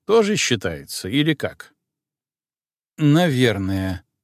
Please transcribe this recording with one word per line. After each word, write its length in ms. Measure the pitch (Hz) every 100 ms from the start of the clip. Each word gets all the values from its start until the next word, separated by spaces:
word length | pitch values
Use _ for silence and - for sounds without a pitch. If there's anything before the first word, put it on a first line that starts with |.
| -
тоже 300 | 226 208 208
считается 720 | - 120 90 76 71 - 95
или 260 | 135 156
как?" 400 | 147 - - - _ _ _ _ _ _ _ _ _ _ _ _ -
"Наверное", — 1040 | 147 156 180 127 123 98 95 98 95 90 - _